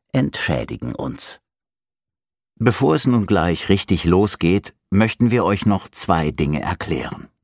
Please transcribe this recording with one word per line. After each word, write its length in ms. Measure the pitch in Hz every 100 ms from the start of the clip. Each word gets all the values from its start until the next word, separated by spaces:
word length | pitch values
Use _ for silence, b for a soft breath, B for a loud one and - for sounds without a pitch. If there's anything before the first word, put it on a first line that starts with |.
| _
entschädigen 840 | 131 139 - - 65 - - 60
uns. 460 | - 64 - - - _ _ _ _ _ _ _ _ _ _ _ -
Bevor 380 | 117 - 139
es 120 | 156 131
nun 200 | 120 92
gleich 420 | 95 85 82 -
richtig 360 | 98 - 90
losgeht, 720 | 85 90 104 - 85 98 - _ -
möchten 400 | 98 110 - 120
wir 140 | 120
euch 220 | 90 104 107
noch 220 | 98 -
zwei 420 | - - 82 76
Dinge 320 | - 73 76
erklären. 680 | - 85 - 67 62 - - _